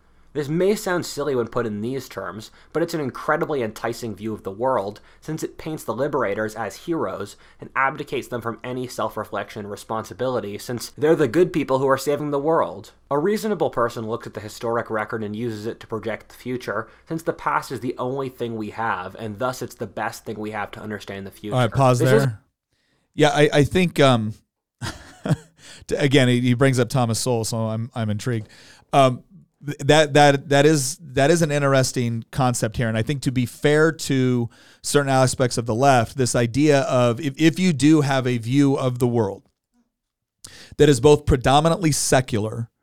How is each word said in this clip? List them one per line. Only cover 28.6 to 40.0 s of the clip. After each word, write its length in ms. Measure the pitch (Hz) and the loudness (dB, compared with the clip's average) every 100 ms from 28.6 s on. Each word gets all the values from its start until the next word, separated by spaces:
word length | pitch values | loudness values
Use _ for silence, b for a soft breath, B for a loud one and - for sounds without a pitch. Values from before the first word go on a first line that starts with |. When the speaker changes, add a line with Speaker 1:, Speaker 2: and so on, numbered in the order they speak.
| b b b | b b b
Speaker 2:
Um, 300 | 147 131 127 - - _ _ | 4 4 2 -10 -20 _ _
th-, 140 | 139 143 | -12 -2
that, 340 | 139 151 151 | 4 4 6
that, 340 | 143 147 139 139 | 6 6 6 2
that 160 | 139 147 | 4 6
is, 320 | 156 131 - | 4 0 -8
that 300 | 151 131 143 | -6 2 4
is 120 | 170 | 4
an 80 | 160 | 2
interesting 760 | 143 139 135 127 135 120 113 - | 2 2 2 2 0 -2 -4 -6
concept 460 | - 127 123 113 - | 0 0 0 -2 -2
here. 120 | 117 | -2
And 80 | 110 | -2
I 60 | |
think 200 | 113 143 | -2 -2
to 100 | 139 | -2
be 140 | 127 123 | -2 -2
fair 460 | - 147 151 160 | 0 2 4 2
to 560 | - - 135 127 123 120 b b b | 0 -2 0 2 0 -2 b b b
certain 280 | - 143 139 | 0 0 4
aspects 480 | 131 127 - 123 - | 4 2 2 -2 -2
of 80 | 117 | -2
the 80 | |
left, 420 | 110 139 127 110 139 | 2 4 4 2 -2
this 180 | 123 | 0
idea 460 | 127 120 135 151 139 | 0 0 2 4 4
of 380 | 131 127 120 117 | 2 2 2 0
if, 140 | 156 135 | -4 2
if 180 | 160 165 | 2 4
you 140 | 185 | 0
do 280 | 139 143 160 | 4 6 6
have 240 | 139 135 127 | 4 0 0
a 120 | 123 | -2
view 380 | 113 139 139 139 | 0 4 4 2
of 220 | 131 123 | 0 0
the 100 | 123 | 0
world 340 | 117 101 98 _ _ _ _ _ _ | 2 0 -4 _ _ _ _ _ _